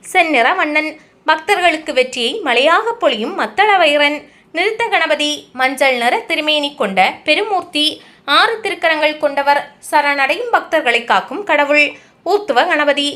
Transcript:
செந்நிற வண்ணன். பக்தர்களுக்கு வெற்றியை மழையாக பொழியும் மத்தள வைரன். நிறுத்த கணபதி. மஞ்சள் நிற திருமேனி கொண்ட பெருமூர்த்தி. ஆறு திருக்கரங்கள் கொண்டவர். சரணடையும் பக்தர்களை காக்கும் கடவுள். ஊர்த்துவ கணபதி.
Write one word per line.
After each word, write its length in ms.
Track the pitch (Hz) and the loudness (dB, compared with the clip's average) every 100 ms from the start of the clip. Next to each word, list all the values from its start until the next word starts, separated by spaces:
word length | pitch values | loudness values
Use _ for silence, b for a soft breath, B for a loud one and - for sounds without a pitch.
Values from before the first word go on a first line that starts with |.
| - | 0
செந்நிற 420 | 370 330 285 240 | 0 2 2 0
வண்ணன். 360 | 359 320 302 311 302 B B | 0 -2 -2 -4 -10 B B
பக்தர்களுக்கு 680 | - 320 - 392 359 311 311 | -2 -2 0 0 2 0 -4
வெற்றியை 400 | 254 254 - 233 427 | -2 -2 -2 -4 -4
மழையாக 520 | 320 240 285 349 440 - | -2 2 4 2 0 -2
பொழியும் 360 | 320 233 233 370 | -2 -2 -6 -4
மத்தள 300 | 220 285 415 392 | -6 0 2 4
வைரன். 360 | 320 294 294 294 - b b | 4 4 0 -2 -10 b b
நிறுத்த 320 | 320 381 440 | -4 -4 -2
கணபதி. 480 | 466 370 320 294 294 294 - | -2 0 0 0 -2 -4 -10
மஞ்சள் 440 | 254 262 277 269 247 | -4 -2 2 0 2
நிற 200 | 233 370 440 | 0 -2 -2
திருமேனி 440 | 320 302 302 285 | -4 0 -2 -2
கொண்ட 380 | 285 214 196 233 294 | -4 -4 2 0 0
பெருமூர்த்தி. 640 | - 311 427 381 - 294 302 - B B | -2 -2 0 -4 -4 -4 -4 -4 B B
ஆறு 300 | - 294 415 453 | -2 2 2 0
திருக்கரங்கள் 580 | 392 349 339 311 302 302 | -6 -2 -2 2 0 0
கொண்டவர். 400 | 294 277 277 285 - - - | -2 0 2 0 -2 -16 -2
சரணடையும் 600 | 311 285 285 262 339 480 | 0 2 0 0 -2 0
பக்தர்களை 520 | 403 - 320 247 233 | -2 0 0 0 -2
காக்கும் 400 | 240 208 - 311 | 2 0 0 -10
கடவுள். 420 | 403 294 285 294 294 B B B - | -2 0 2 2 2 B B B -2
ஊர்த்துவ 300 | 403 415 233 330 | -2 2 0 2
கணபதி. 420 | 311 294 285 285 | 0 0 0 -2